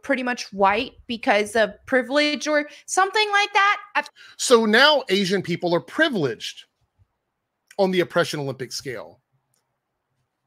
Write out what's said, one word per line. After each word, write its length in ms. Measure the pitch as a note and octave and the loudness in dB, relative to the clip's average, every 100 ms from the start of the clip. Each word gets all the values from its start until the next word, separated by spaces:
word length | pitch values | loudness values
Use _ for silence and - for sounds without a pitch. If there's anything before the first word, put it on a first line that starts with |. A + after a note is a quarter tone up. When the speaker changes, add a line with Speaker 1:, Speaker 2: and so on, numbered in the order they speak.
Speaker 1:
pretty 200 | - C4 | -4 -4
much 300 | B3 A#3+ - | -2 -6 -8
white 400 | G3 G3 G#3 B3+ - - | 0 2 2 -4 -10 -10
because 480 | A#3 C4+ G#3 G#3 A3+ | -6 0 0 0 0
of 160 | G#3 - - | 0 -2 -2
privilege 640 | B3+ A#3 C#4+ D4 D4 D4 | -2 0 0 0 -2 -2
or 220 | D4+ D4 - - | -2 -2 -10 -6
something 440 | - G4 G#4+ G#4+ | 0 0 0 0
like 200 | G4+ G4+ | 0 0
that. 300 | G#4 G4 G4 - C#4+ | 2 2 0 -4 -6
I've 140 | D4 _ - - | -6 _ -20 -6
Speaker 2:
So 280 | - A#3+ A3+ | 2 4 6
now 380 | A3 C#4+ D4 - | 4 4 2 0
Asian 320 | F#3+ F#3 G3 | -2 0 -2
people 340 | E3+ F3 F3+ E3+ | -4 -4 -2 -2
are 60 | |
privileged 800 | E3 - D#4+ A3+ C#3 G#2+ - - - _ _ _ _ _ _ _ _ _ _ - | -2 -2 0 0 -4 -4 -12 -16 -20 _ _ _ _ _ _ _ _ _ _ -2
on 140 | F#3+ | 0
the 80 | F3+ | 2
Oppression 400 | E3+ F3 D#3+ D#3 | 0 0 -2 -2
Olympic 320 | C#3 C3 B2 | -6 -8 -10
scale. 480 | - C#3+ A2+ D#2+ - _ _ _ _ _ _ _ _ _ _ _ _ | -12 -12 -12 -14 -20 _ _ _ _ _ _ _ _ _ _ _ _